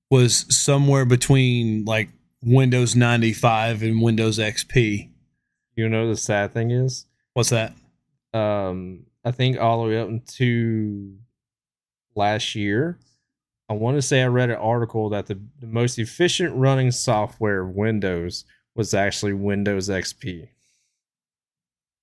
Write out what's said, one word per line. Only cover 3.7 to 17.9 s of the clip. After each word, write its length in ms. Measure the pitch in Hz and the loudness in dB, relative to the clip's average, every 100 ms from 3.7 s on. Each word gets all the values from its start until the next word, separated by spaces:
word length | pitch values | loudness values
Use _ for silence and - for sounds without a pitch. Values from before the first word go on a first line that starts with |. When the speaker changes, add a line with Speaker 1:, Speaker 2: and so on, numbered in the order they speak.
| 110 | -2
Speaker 1:
and 180 | 113 113 | -2 2
Windows 380 | 117 113 110 110 | 2 2 0 0
X 240 | 107 - | -2 -4
P. 480 | - 131 110 104 - _ _ _ _ _ _ - | -2 0 2 -2 -8 _ _ _ _ _ _ -4
Speaker 2:
You 120 | 110 | -2
know 200 | 110 113 | 0 0
the 80 | 107 | -2
sad 360 | - 104 101 | -2 -2 -2
thing 180 | 117 117 | -2 -2
is? 340 | 120 131 123 - _ _ | 0 -2 -4 -14 _ _
Speaker 1:
What's 160 | - 113 | -2 0
that? 240 | 117 110 - _ _ _ _ _ | 0 -2 -8 _ _ _ _ _
Speaker 2:
Um, 720 | 113 107 104 95 92 92 90 - _ 117 | -2 -2 -2 -4 -6 -10 -16 -20 _ -6
I 60 | |
think 280 | 120 127 127 | -2 0 2
all 240 | 117 117 | 0 2
the 60 | 113 | 0
way 100 | 110 | -2
up 80 | 104 | -2
into 1120 | 113 - - 123 117 113 110 107 101 98 98 117 _ _ _ _ _ _ _ _ - | -8 -10 -2 0 2 0 -2 -4 -6 -12 -18 -20 _ _ _ _ _ _ _ _ -2
last 400 | 101 107 - 110 | 0 0 -4 -4
year, 420 | 101 107 165 175 _ _ _ _ _ _ - | -2 0 -2 -6 _ _ _ _ _ _ -8
I 60 | |
wanna 280 | 107 117 143 | -4 0 0
say 200 | 135 135 | 0 2
I 60 | 127 | 2
read 220 | 123 123 | 2 0
an 60 | 117 | -2
article 540 | 110 120 113 113 107 | -2 -2 -2 -2 -2
that 160 | 104 92 | -4 -6
the, 100 | 98 107 _ | -10 -12 _
the 80 | 117 | -8
most 320 | 117 120 120 | -2 -2 -2
efficient 560 | 110 - 175 - 175 127 | -8 0 0 0 -4 0
running 360 | 135 135 127 | 2 4 2
software 680 | 120 - 110 104 - 107 98 | 0 0 0 -2 -4 -2 -2
of 140 | 92 95 | -4 -2
Windows 680 | 110 | -2